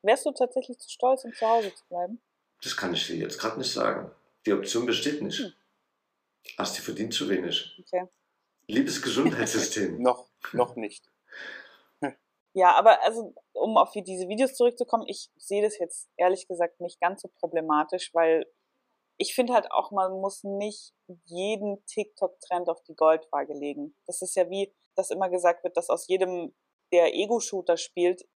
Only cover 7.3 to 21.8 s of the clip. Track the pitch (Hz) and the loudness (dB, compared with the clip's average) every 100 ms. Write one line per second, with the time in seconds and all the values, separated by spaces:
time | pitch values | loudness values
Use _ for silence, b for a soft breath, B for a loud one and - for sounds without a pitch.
7.3 | 92 87 - - - - 180 185 _ _ | -2 0 -4 -6 -18 -6 -6 -6 _ _
8.3 | _ _ _ - 107 - - - 127 156 | _ _ _ -2 0 0 -2 -2 2 2
9.3 | - 110 110 - 107 95 82 123 123 - | 0 -2 -2 -2 -2 -4 0 0 0 -6
10.3 | _ - - 123 120 104 - _ _ _ | _ -6 -2 -2 -2 -10 -12 _ _ _
11.3 | B B B B B B _ 139 - _ | B B B B B B _ -10 -10 _
12.3 | _ _ 190 180 165 214 - 185 226 214 | _ _ 6 8 10 8 8 4 -2 -8
13.3 | - _ - 208 220 170 208 180 185 180 | -14 _ -2 4 4 4 0 -8 -8 -6
14.3 | 214 262 - 240 240 240 226 - 208 - | 0 0 2 0 2 -2 -2 -2 -12 -14
15.3 | _ - 202 208 208 170 - - - 180 | _ -6 -2 -2 -2 -8 -8 -16 0 2
16.3 | 190 - 175 170 _ 175 - 175 202 180 | 2 -6 -4 -4 _ -14 -2 -4 -4 -16
17.3 | _ 165 165 160 151 156 180 - 165 165 | _ -4 -4 0 0 0 -4 -2 2 4
18.3 | 160 - _ _ _ _ _ _ _ - | 4 0 _ _ _ _ _ _ _ -4
19.3 | - 247 240 - - - 202 185 190 196 | -2 2 2 2 -2 0 -2 -2 -2 -6
20.3 | 196 196 196 208 202 - _ - 175 _ | -6 -8 -4 -6 -8 -20 _ -20 -20 _
21.3 | 170 202 214 208 202 | -6 -4 -2 -4 -6